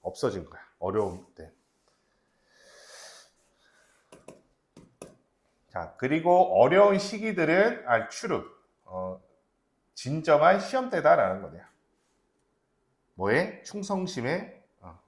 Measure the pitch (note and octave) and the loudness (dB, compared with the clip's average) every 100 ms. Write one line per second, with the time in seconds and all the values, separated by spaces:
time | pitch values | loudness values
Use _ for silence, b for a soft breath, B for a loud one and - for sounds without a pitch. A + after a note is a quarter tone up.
0 | - - B2+ G2 D#2+ - - _ F2+ G#2 | -12 -6 -6 -6 -14 -20 -20 _ -4 -2
1 | G2 F2+ - - D2+ _ _ _ _ b | -4 -8 -18 -20 -20 _ _ _ _ b
2 | b b b b b b b b b b | b b b b b b b b b b
3 | b b b _ _ _ _ _ _ _ | b b b _ _ _ _ _ _ _
4 | _ - - - _ _ _ - - _ | _ -20 -20 -20 _ _ _ -20 -20 _
5 | - _ _ _ _ _ _ F#2 E2 - | -20 _ _ _ _ _ _ -10 -10 -8
6 | B2+ D#3 E3+ F3+ F#3 F#2 B2 F3+ G#3 G3 | -2 0 4 4 4 6 6 6 6 4
7 | - G#3+ A3 F#3+ D#3 F3 A3 A#3+ - A#2 | -2 -6 -6 -2 2 4 2 0 -2 -2
8 | - - A3+ D#3 - - _ _ - F#2 | -2 -10 -6 -6 -8 -20 _ _ -14 -10
9 | F#2 F#2 _ _ _ _ _ _ _ - | -10 -12 _ _ _ _ _ _ _ -14
10 | B2+ D#3 D#3 D3 E3 G3 - C4 - - | -8 -6 2 4 6 2 -2 -6 -4 0
11 | - E3 F#2+ F#2+ E2+ E2 - _ _ _ | 4 4 2 -2 -10 -18 -20 _ _ _
12 | _ _ _ _ _ _ _ _ _ _ | _ _ _ _ _ _ _ _ _ _
13 | _ - G2 B2+ F#3 - - G#3 G3+ F#3+ | _ -6 0 0 -2 -8 -14 -12 -6 -6
14 | F#3 C3 A#2+ F3 A3+ - _ _ F2+ E2+ | -6 -6 -6 -6 -8 -20 _ _ -20 -20